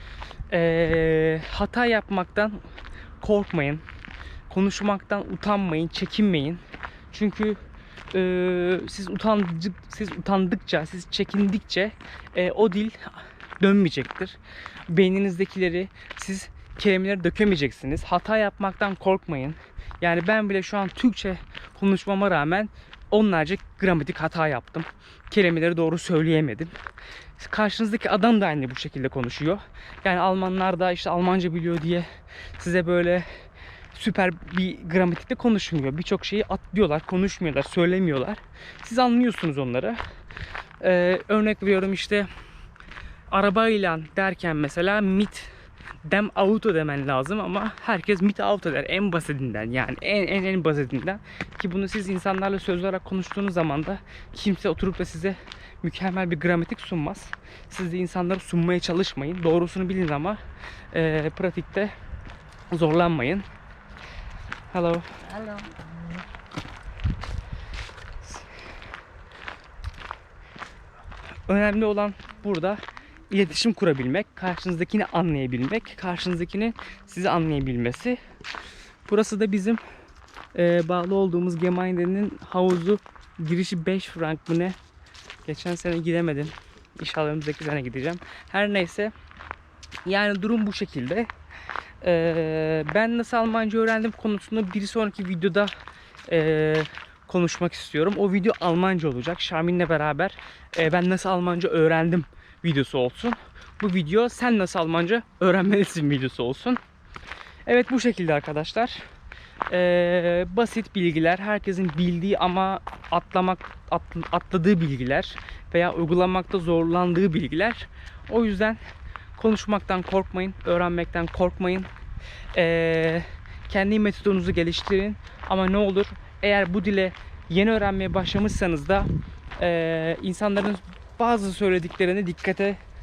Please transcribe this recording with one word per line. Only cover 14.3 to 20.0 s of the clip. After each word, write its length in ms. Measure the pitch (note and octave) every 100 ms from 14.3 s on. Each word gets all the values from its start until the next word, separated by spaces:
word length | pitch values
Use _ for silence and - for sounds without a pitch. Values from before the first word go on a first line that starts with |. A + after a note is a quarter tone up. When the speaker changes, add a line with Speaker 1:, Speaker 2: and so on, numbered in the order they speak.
| - - - - - -
Speaker 1:
Beyninizdekileri 1000 | E3+ F#3 F#3+ G3+ F3 G3 G3 F3+ F3 F#3+ - - -
siz 320 | - F#3+ - - - -
kelimeleri 440 | G#3 F#3 F#3+ G3
dökemeyeceksiniz. 800 | E3+ - G#3 E3+ C3+ - C3+ D#3+
Hata 340 | - F3+ - A3
yapmaktan 580 | G3+ - G3 - G3+ F#3
korkmayın. 600 | F#3+ F#3+ - C#3+ C3+ D#3+ - - - -